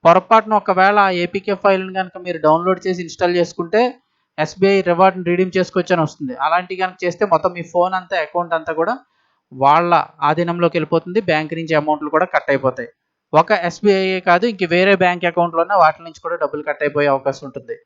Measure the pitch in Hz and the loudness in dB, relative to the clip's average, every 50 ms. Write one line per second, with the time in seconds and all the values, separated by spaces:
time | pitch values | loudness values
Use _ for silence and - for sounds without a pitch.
0 | - 165 175 185 185 - 226 226 214 220 214 208 196 - 185 185 190 196 208 208 | 6 6 4 4 4 4 2 2 4 2 -2 -2 0 0 2 4 4 4 4 4
1 | 202 190 180 175 175 175 - 196 - - 202 190 - 202 196 185 190 190 185 190 | 2 2 0 -2 -4 -4 -4 -6 -4 -4 -6 0 2 2 2 2 -2 -6 -6 -8
2 | 185 185 _ 185 180 180 170 160 156 151 156 165 175 185 185 180 - 190 180 175 | -8 -8 _ -12 -10 -8 -8 0 2 2 2 2 2 0 -2 -2 -2 -6 -4 -4
3 | 175 160 - - 185 175 175 175 170 170 - - 170 165 214 214 247 247 254 _ | -8 -12 -6 -4 -2 0 0 0 -2 -2 -4 -10 -6 -2 0 0 0 0 -2 _
4 | _ _ _ _ _ _ _ - 156 156 - 185 190 196 196 196 180 175 175 170 | _ _ _ _ _ _ _ -6 -6 -6 -2 0 2 2 2 2 2 0 2 4
5 | 190 190 180 185 175 175 175 175 185 185 170 185 175 - - 185 175 - 185 170 | 4 2 2 0 -4 -2 0 0 0 0 0 -2 -2 -2 -2 -6 -2 0 0 0
6 | 156 143 - _ 147 127 123 123 139 151 165 180 180 180 190 180 185 185 185 _ | 0 -4 -4 _ -10 -10 -8 -4 -2 0 0 -2 -2 -4 -6 -6 -6 -6 -6 _
7 | 180 175 170 - 208 196 170 156 - 180 175 175 165 170 - 175 175 185 190 185 | -4 -4 -2 -2 0 0 0 0 0 -2 -4 -6 -12 -4 0 0 0 0 -2 -6
8 | 180 180 196 175 156 - - 175 175 165 165 160 156 165 160 156 165 196 247 269 | -6 _ -4 -4 -4 -4 -4 -6 -4 -2 -4 -4 -4 -6 -4 -4 -4 -4 -4 -8
9 | _ _ _ _ _ _ _ _ _ _ 143 127 135 139 147 165 175 175 170 156 | _ _ _ _ _ _ _ _ _ _ -6 0 2 4 4 4 4 2 2 0
10 | - - _ _ 147 147 156 160 175 170 170 175 175 165 - 170 156 - 170 165 | 0 -2 _ _ -2 -2 0 0 -2 -4 -2 0 0 0 0 -2 -2 0 -2 -2
11 | - 180 180 226 202 180 156 156 156 147 165 165 165 156 160 151 147 151 151 147 | -2 -2 -4 -2 0 0 -2 -2 -2 -4 -8 -10 -4 0 0 0 0 0 -4 -4
12 | 151 147 156 156 180 - - 147 - - 139 131 131 131 127 131 117 - _ _ | -4 -2 0 0 0 0 -2 -2 0 0 -2 0 0 -2 -4 -4 -14 -14 _ _
13 | _ _ _ _ _ _ - 151 175 - 214 185 170 175 165 - - 208 196 190 | _ _ _ _ _ _ 2 2 4 4 0 0 0 -6 -6 0 2 2 2 2
14 | 190 190 185 185 170 185 175 180 208 240 214 180 185 165 170 180 190 196 196 175 | 0 -2 -4 -2 2 2 2 2 2 -2 -2 -4 -2 0 2 2 4 4 4 4
15 | 185 180 180 175 180 170 165 175 170 170 165 165 170 175 202 190 165 156 156 - | 2 0 0 0 -4 -2 0 0 -2 0 0 -2 -2 0 4 4 4 4 2 -2
16 | 165 165 160 - - 165 175 165 156 143 147 147 151 151 143 - 147 147 139 147 | -16 -20 -20 -12 -8 -8 -4 -4 -4 -4 -4 -6 -6 -6 -6 -2 -4 -2 0 0
17 | 147 143 139 135 135 139 135 - 151 135 - 135 131 - 117 - _ | 0 0 0 0 -2 -4 -6 -6 -14 -14 -16 -16 -14 -14 -14 -16 _